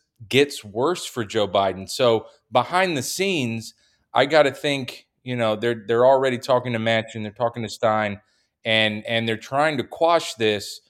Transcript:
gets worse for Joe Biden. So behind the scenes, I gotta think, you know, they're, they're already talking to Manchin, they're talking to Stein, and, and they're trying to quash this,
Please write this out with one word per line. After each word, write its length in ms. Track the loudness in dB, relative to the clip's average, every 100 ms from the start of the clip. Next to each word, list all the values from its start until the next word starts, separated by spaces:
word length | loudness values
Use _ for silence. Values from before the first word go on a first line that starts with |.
| _ -20 0
gets 380 | 2 2 -2
worse 400 | -10 -2 -2 -2
for 180 | -6 -8
Joe 240 | -4 -2 2
Biden. 420 | 2 0 -2 -8
So 380 | 0 2 2 -2 _ _
behind 460 | 0 2 0 0 -2
the 60 |
scenes, 720 | -4 -4 -2 -2 -2 -6 -10 -20 _ _ _
I 100 | 0
gotta 260 | 4 4 4
think, 560 | 2 -4 -4 -6 -12 _ _
you 140 | -8 -2
know, 200 | 0 0
they're, 280 | -2 -2 0
they're 200 | 4 6
already 320 | 6 2 -2
talking 340 | 0 0 0
to 60 | -2
Manchin, 440 | 0 0 -2 -8
they're 80 | -10
talking 320 | -4 -4 -4
to 60 | -10
Stein, 540 | -2 0 2 -2 -6 _ _ _ _
and, 400 | 0 2 2 0 -4
and 220 | -2 -2
they're 80 | -4
trying 400 | -4 0 0 0
to 80 |
quash 480 | -6 0 2 2 0 -2
this, 440 | 0 0 -4 -16